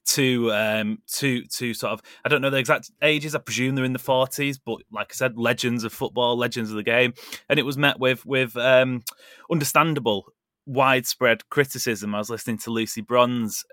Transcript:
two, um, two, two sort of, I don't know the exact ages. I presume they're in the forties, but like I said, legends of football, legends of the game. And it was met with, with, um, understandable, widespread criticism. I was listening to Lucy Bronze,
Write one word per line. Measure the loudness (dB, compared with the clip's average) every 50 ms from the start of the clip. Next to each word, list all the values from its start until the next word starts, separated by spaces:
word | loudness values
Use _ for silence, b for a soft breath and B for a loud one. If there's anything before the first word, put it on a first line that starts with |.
| B
two, | -2 0 2 2 2 2 2 2 2 0
um, | 0 0 0 0 0 -2 -4 -4 -6 _
two, | -10 -6 -2 -2 -2 -2 -2 -4
two | -8 -8 -6 -6 -6 -6
sort | -4 -4 -6 -6
of, | -6 -10 B B B B
I | 0
don't | 0 2
know | 2 0
the | 0
exact | 0 2 2 0 0 -2 -6 _ 0 0
ages. | 2 2 0 -2 -4 -6
I | -6
presume | -6 -4 -2 -2 0 0 0
they're | 0 0
in | -2 -2
the | -2
forties, | -2 0 2 2 2 0 -2 -4 -4 -4 -4
but | -6 -8 -8 -8 -8 -10 _
like | -8 -8 -8 -6
I | -4
said, | -2 -2 -2 -2
legends | 0 0 0 0 0 0 -2 0 -2 -4
of | -6 -6
football, | -6 -6 -4 -2 0 0 2 2
legends | 0 0 -2 -2 -4 -6 -4
of | -6
the | -4 -2
game. | 2 2 4 2 2 0 B B B B B B
And | B 0 0
it | 0
was | -2 -2
met | 0 0 0 2 2
with, | 2 0 0 0 -2
with, | -2 0 0 0 -2 -2
um, | 0 4 6 6 6 6 4 0 -4 -6 -10 B B B B B B B B
understandable, | 0 0 0 4 6 6 6 6 4 0 0 0 0 0 -2 -10 _ _ _ _ _ _ _
widespread | -4 0 2 4 4 4 2 0 -2 -2 0 2 2 2 2 -2 -2
criticism. | 0 0 0 0 -2 -6 -4 -4 -4 -4 -4 -4 -4
I | -4
was | -4 -6
listening | -8 -8 -6 -6 -8 -6
to | -6 -4
Lucy | -4 -2 -4 -4 -6 -8
Bronze, | -4 0 4 4 4 4 2 -2 -2 -4 -6 -8 -10 -12